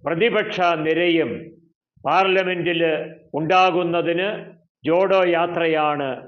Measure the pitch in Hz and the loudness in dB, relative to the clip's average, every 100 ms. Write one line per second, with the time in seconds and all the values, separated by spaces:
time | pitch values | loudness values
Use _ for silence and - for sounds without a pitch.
0 | 143 165 233 214 214 185 175 165 156 160 | -4 0 0 0 -4 0 0 0 0 0
1 | 175 165 151 165 - - _ _ _ _ | 2 0 -2 -6 -14 -20 _ _ _ _
2 | 135 170 190 185 185 180 165 165 165 151 | -2 0 2 0 0 -2 -2 0 0 -2
3 | - - _ 143 160 185 185 170 180 170 | -6 -16 _ -6 2 4 4 2 0 -2
4 | 160 170 196 190 165 - _ _ 139 170 | 0 -2 -4 -6 -14 -20 _ _ 0 2
5 | 190 190 180 165 175 175 165 156 151 147 | 4 4 4 2 0 0 0 2 0 0
6 | 139 123 | -4 -6